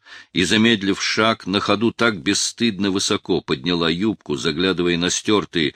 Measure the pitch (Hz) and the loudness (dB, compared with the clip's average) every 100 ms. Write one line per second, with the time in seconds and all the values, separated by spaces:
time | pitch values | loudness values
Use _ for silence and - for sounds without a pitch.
0 | - - - - 87 107 113 113 98 95 | -14 -20 -6 -2 2 4 4 4 0 -2
1 | - - 110 113 - 98 95 101 113 - | -2 0 2 0 -2 -2 0 0 0 2
2 | 117 101 71 98 - - 117 95 101 95 | 0 0 -2 -2 -2 -2 -2 0 -2 0
3 | - 101 - 85 - 73 69 87 82 85 | 0 -2 0 -2 0 -4 -2 0 0 0
4 | 110 92 - 71 85 76 92 85 87 87 | -2 -2 -6 -4 -2 0 0 0 0 0
5 | 87 - - 104 80 87 73 | 0 -2 0 0 0 -2 -4